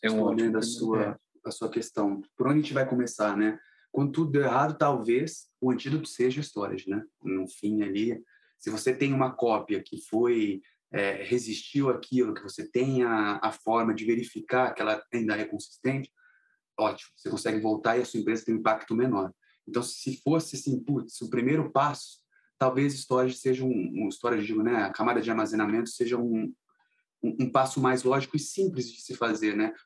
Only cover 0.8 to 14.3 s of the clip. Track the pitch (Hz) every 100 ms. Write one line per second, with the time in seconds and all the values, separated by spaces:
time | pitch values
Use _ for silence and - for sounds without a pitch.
0.8 | 113 110 104 107 _ _ - - 110 117
1.8 | - - 101 98 - - 127 151 147 135
2.8 | 131 123 117 - 104 101 107 107 - _
3.8 | _ 135 139 151 160 139 131 123 156 156
4.8 | 147 127 110 123 160 - - - 127 117
5.8 | 139 156 - - 127 139 147 104 98 95
6.8 | 95 101 - _ 95 95 90 - 104 107
7.8 | 101 98 117 110 - _ _ _ - 110
8.8 | 131 127 139 131 131 - 120 107 - 98
9.8 | - - - 110 120 117 104 95 - _
10.8 | _ 104 98 98 98 123 110 110 - 143
11.8 | 135 123 - 127 110 110 95 - - 123
12.8 | 135 131 120 110 104 104 - - 110 113
13.8 | 110 104 110 117 120